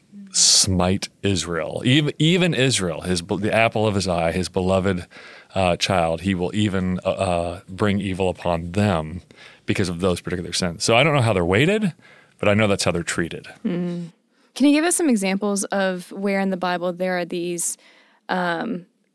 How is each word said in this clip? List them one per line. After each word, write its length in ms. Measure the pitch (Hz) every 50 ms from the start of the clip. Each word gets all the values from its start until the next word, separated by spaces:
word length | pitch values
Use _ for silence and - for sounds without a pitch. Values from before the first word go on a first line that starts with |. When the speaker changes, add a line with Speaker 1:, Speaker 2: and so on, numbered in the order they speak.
| _ _ - - - - -
Speaker 1:
smite 760 | - - - - - - 92 95 87 87 90 95 101 - - - _ -
Israel. 600 | 98 98 90 78 85 87 80 78 - - 82 -
Even, 280 | 127 131 151 151 147 - -
even 360 | 151 160 175 185 175 175 151
Israel, 460 | 113 131 135 120 104 95 87 78 73 87
his 180 | 90 92 87
be-, 160 | 85 87 104
the 160 | 90 98 104 -
apple 340 | 107 113 113 - 110 107
of 100 | 110 95
his 100 | 101 87
eye, 240 | 92 87 85 82 82 82
his 160 | 90 90 -
beloved, 580 | - 98 90 92 95 95 90 98 95 87 85 - - - - - - - - _ -
uh, 200 | 95 95 90 85
child, 440 | - - - 101 90 82 82 82 82
he 160 | 82 95 98
will 180 | 87 90 - -
even, 460 | 107 107 104 92 95 92 92 92 90 -
uh, 40 | 92
uh, 520 | - - 95 95 87 85 85 87 87 90 - -
bring 320 | 95 92 107 104 98 101
evil 280 | 90 98 92 87 95 92
upon 420 | 85 - - 87 87 85 82 85
them 520 | 87 101 104 104 95 80 78 78 87 87 - _ - - - - - _ _
because 220 | - 107 - 101 87
of 100 | 90 85
those 220 | 90 95 90 -
particular 320 | - 90 87 90 82 80 -
sins. 320 | - 92 87 82 - -
So 120 | - 113
I 60 | 117 139
don't 120 | 160 143
know 40 | 143 117
how 100 | 113 104
they're 120 | 92 85
weighted, 480 | 85 92 104 143 170 208 220 214 180 - - _ - - - _ _ _ _
but 100 | - -
I 60 | -
know 140 | - 110 101
that's 160 | 101 92 -
how 80 | 95 85
they're 100 | 87 82
treated. 460 | - - - 87 80 85 76 - - - - -
Speaker 2:
Mm. 460 | 220 175 170 180 175 175 175 175 165 - _ _ _ _ _ _ _ _
Can 120 | - 247 294
you 40 | 285
give 120 | 294 311
us 100 | 349 349
some 140 | - 349 294
examples 560 | 240 208 196 190 190 196 208 208 202 196 208
of 480 | - - 196 190 190 185 180 180 - -
where 260 | - 196 208 196 196
in 120 | 196 196
the 60 | 190
Bible 360 | 180 180 180 180 175 170 185 175
there 260 | 175 185 185 185 180
are 60 | 175
these, 520 | 170 - 175 170 175 175 170 170 - - - _ - _ _ _ _ _ _ _ -
um, 580 | - 185 180 175 170 165 160 - - 180 175 _ _ _ _ _